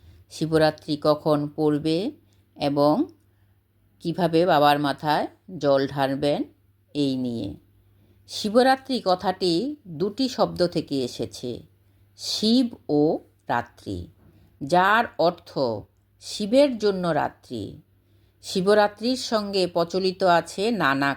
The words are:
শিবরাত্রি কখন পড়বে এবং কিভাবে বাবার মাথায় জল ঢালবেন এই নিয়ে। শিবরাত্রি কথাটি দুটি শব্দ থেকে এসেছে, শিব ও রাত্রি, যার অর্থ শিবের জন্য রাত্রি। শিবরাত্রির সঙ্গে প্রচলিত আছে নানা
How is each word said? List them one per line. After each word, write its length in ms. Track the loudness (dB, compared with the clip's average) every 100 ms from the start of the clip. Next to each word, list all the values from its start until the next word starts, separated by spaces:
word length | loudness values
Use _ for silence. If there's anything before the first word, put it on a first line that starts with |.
| -20 -20 _
শিবরাত্রি 680 | -6 0 2 2 0 -6 0
কখন 480 | 0 2 2 0 -2 -2
পড়বে 540 | 0 0 0 -2 -4 -8 _ _ _ -6
এবং 480 | -2 4 4 4 -2 -8 _ _ _ _ _ _ _ _
কিভাবে 460 | -6 -2 2 4 4
বাবার 320 | 6 6 4
মাথায় 480 | 0 -2 0 0 -2 -10 -18 -2
জল 280 | 2 2 2
ঢালবেন 580 | 0 -2 0 -2 -2 -4 _ _ _ _
এই 220 | -2 -2 -2
নিয়ে। 380 | -4 -6 -8 -12 _ _ _ _ _ _ -14
শিবরাত্রি 760 | -8 0 2 4 2 -2 -4
কথাটি 720 | 0 0 -2 -2 0 0 -2 -8 -12
দুটি 400 | -6 -6 -2 -4
শব্দ 380 | 0 -2 0 -2
থেকে 380 | -2 -4 -4
এসেছে, 580 | -4 -6 -10 -10 -12 -12 -16 _ _ _ _ -14
শিব 600 | -8 -2 2 2 0 -4 -2
ও 300 | 2 2 0 -6 _ -4
রাত্রি, 600 | -4 -4 -12 -10 -10 -12 _ _ _ _ -14
যার 420 | 0 2 4 2 0 0
অর্থ 400 | 0 -2 -8 -4 -4 -4 -10 _ _ _
শিবের 580 | -12 -8 2 4 4 2
জন্য 300 | -2 0 0
রাত্রি। 720 | 0 -2 -6 -12 -10 -10 -14 -20 _ _ _ _ _
শিবরাত্রির 720 | -6 -2 2 4 2 0 -4 -4
সঙ্গে 500 | -2 -4 -2 -2 0
প্রচলিত 560 | -2 -2 -2 -2 0
আছে 480 | 2 4 0 -4 -2
নানা 460 | 0 0 0 -2